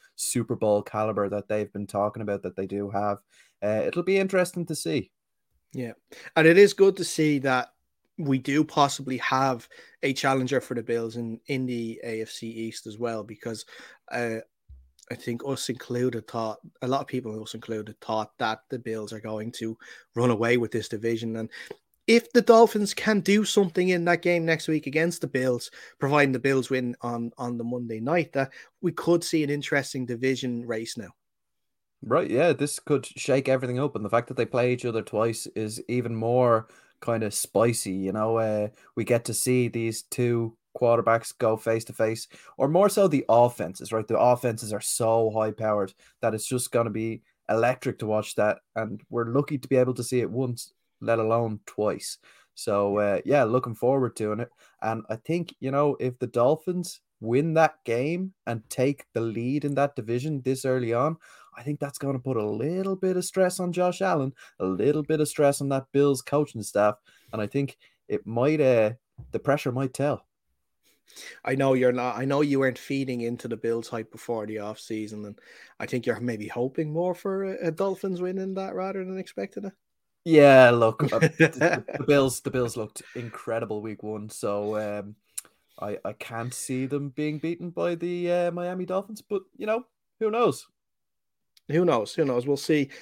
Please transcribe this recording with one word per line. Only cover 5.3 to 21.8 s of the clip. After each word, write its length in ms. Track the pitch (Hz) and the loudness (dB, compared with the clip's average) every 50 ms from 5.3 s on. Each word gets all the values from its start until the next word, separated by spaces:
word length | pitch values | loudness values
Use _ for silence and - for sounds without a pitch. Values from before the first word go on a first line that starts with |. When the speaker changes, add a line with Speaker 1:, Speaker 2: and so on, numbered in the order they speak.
| _ _ _ _ _ _ _ _ | _ _ _ _ _ _ _ _
Speaker 2:
Yeah, 220 | - 131 123 113 113 - _ _ - - - - - | -10 -10 -10 -10 -12 -16 _ _ -20 -20 -20 -2 2
and 120 | 160 156 | 6 8
it 100 | 160 165 | 8 10
is 160 | 190 202 196 - | 10 8 8 8
good 240 | - 196 196 190 | 6 4 4 4
to 60 | 190 175 | 2 -4
see 340 | - - - 156 151 147 139 | -4 -2 0 2 2 2 0
that 300 | 131 139 131 127 123 - _ _ _ _ _ _ _ _ _ | 0 0 0 0 -2 -6 _ _ _ _ _ _ _ _ _
we 220 | - 165 139 135 131 | -6 -2 0 0 0
do 240 | 123 143 139 151 151 | 0 0 0 0 0
possibly 540 | 151 - 156 143 139 - - 135 135 131 | 2 4 4 4 4 2 -4 -8 -8 -6
have 520 | 120 - - 135 131 135 135 127 117 - - - - - - _ _ | -6 -2 0 0 2 2 0 0 -4 -8 -14 -20 -20 -20 -20 _ _
a 120 | - 139 131 | -4 -2 -2
challenger 480 | - - 139 135 135 127 123 139 127 | 0 0 0 2 0 0 0 -2 -2
for 120 | - - 120 | -2 -2 -6
the 80 | 120 | -6
Bills 340 | 113 120 117 117 113 113 110 | -4 -4 -4 -4 -4 -6 -6
in, 240 | 120 120 113 113 113 _ | -8 -8 -8 -10 -10 _
in 220 | - 143 131 131 | -6 -4 -4 -4
the 320 | 123 123 117 117 113 113 - - | -4 -4 -4 -6 -8 -8 -10 -10
A 180 | 117 113 110 | -8 -8 -8
F 80 | 110 - | -8 -10
C 180 | - - 117 | -10 -12 -12
East 400 | 113 113 113 113 113 110 - - | -12 -10 -8 -8 -8 -10 -12 -14
as 100 | 113 104 | -14 -10
well, 260 | 107 120 117 113 110 104 | -6 -6 -6 -6 -6 -8
because, 420 | 110 107 - - 117 113 104 - - - - - - - _ _ - | -12 -14 -12 -10 -10 -10 -10 -12 -16 -20 -20 -20 -20 -20 _ _ -8
uh, 260 | - 120 120 117 113 110 - - _ _ _ - - - - _ _ _ - - | -6 -4 -4 -4 -4 -6 -8 -12 _ _ _ -20 -20 -20 -20 _ _ _ -14 -14
I 20 | 117 | -14
think 300 | - - 123 117 117 - | -8 -6 -6 -6 -6 -4
us 240 | 139 135 131 - - | -6 -6 -4 -4 -6
included 580 | 117 117 - - 123 120 123 127 120 113 107 | -8 -8 -8 -6 -2 -2 0 -2 -2 -4 -8
thought, 300 | - - 117 113 110 107 - - - - _ | -8 -6 -6 -4 -6 -6 -10 -16 -20 -14 _
a 60 | - | -4
lot 140 | 123 135 139 | -2 -2 -2
of 40 | 139 | -4
people, 320 | - - 127 123 113 107 110 107 | -6 -8 -8 -6 -8 -10 -10 -12
us 100 | - - | -12 -14
included, 480 | 113 - - 113 107 107 107 107 - | -12 -10 -8 -8 -8 -8 -10 -16 -12
thought 300 | - - 110 110 107 - _ - | -6 -4 -2 -2 -2 -4 _ -4
that 220 | 123 110 110 - _ _ | -4 -4 -4 -6 _ _
the 100 | 135 123 | -12 -10
Bills 340 | - 117 110 110 107 101 113 | -8 -8 -8 -8 -8 -10 -12
are 60 | 107 | -12
going 320 | 110 110 110 107 107 117 - | -10 -8 -8 -8 -8 -8 -8
to 200 | - 113 113 113 - - - - - - _ _ | -8 -8 -8 -8 -10 -16 -20 -20 -20 -20 _ _
run 160 | 117 120 123 | 0 2 2
away 260 | 117 104 117 117 123 | 2 2 4 4 4
with 140 | 123 117 107 | 2 2 0
this 180 | - 113 107 - | -2 -6 -4 -6
division. 460 | 117 107 110 113 117 110 117 113 110 | -6 -4 -2 -2 -2 -2 -4 -6 -6
And 160 | 113 113 113 - - - - - - | -6 -8 -10 -12 -16 -16 -16 -18 -20